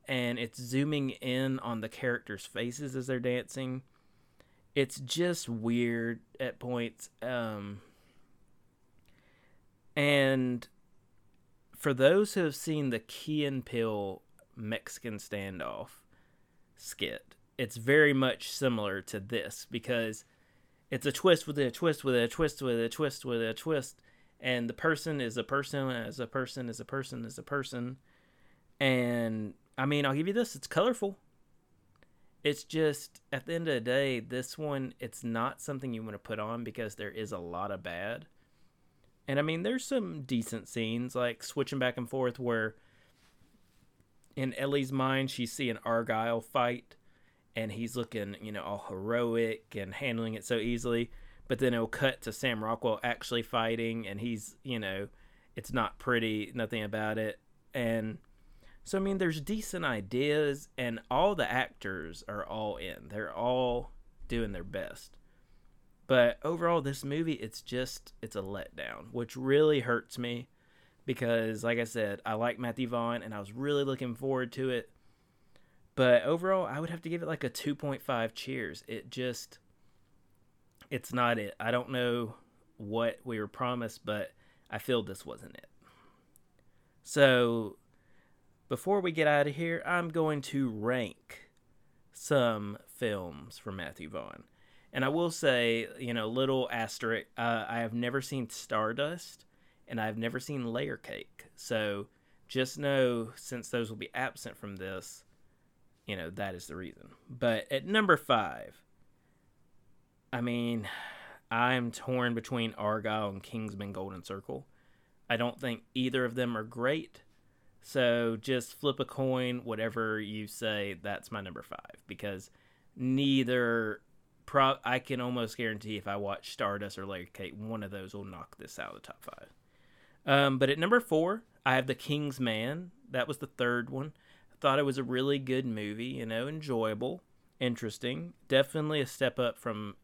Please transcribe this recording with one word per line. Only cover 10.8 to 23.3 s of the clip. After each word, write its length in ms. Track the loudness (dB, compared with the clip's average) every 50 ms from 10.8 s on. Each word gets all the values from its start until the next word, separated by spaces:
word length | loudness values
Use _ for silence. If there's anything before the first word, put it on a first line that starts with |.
| _ _ -20 -20 _ _ _ -20 _ _ _ _ _ _ _ _ _ _ -16
for 160 | -2 0 0 4
those 400 | 8 8 10 10 8 6 4 2
who 100 | 2 2
have 120 | 2 0
seen 340 | -2 -2 -2 0 0 2 0
the 100 | 0 -2
Key 460 | -4 -8 -12 -10 -4 -2 0 0 0
and 180 | 0 0 -2 -4
Peele 600 | -2 -2 0 0 2 0 0 -2 -4 -6 -8 -14 _ -20 -20 -20 _ _
Mexican 640 | -8 -4 -4 -4 -4 -6 -10 -12 -10 -8 -8 -8
Standoff 720 | -8 -8 -6 -6 -4 -4 -6 -6 -6 -6 -6 -6 -8 -10 -12 -16 -20 _ _ -20 -20 _ _ _ _ _ _ _ _ _ _ _
skit, 600 | -16 -14 -14 -6 -4 -4 -4 -4 -6 -10 -16 -20 -20 _ _ _
it's 220 | -4 -4 -4 -4
very 360 | -2 4 6 8 10 10 8 8
much 380 | 6 4 2 0 -2 -6 -8
similar 480 | -4 0 2 2 2 2 0 0 -2 -2 -4
to 160 | -6 -8 -8
this 480 | -6 -4 -4 -4 -2 -4 -8 -12 -10 -8
because 560 | -8 -6 -4 -2 0 0 0 -2 -4 -8 -12 _ _ _ _ _ _ _ _ _ _ _ _ _
it's 160 | -6 -2 0
a 60 | -2
twist 340 | 0 4 6 8 8 8 4
within 220 | 0 0 0 0
a 40 | 0
twist 320 | 0 2 2 2 2 2 2
within 200 | 2 4 4 4
a 40 |
twist 360 | 2 2 2 0 0 0 -2 -2
within 160 | 0 2 2
a 100 | 0 0
twist 360 | 0 0 -2 -2 -2 -4 -4
within 220 | -2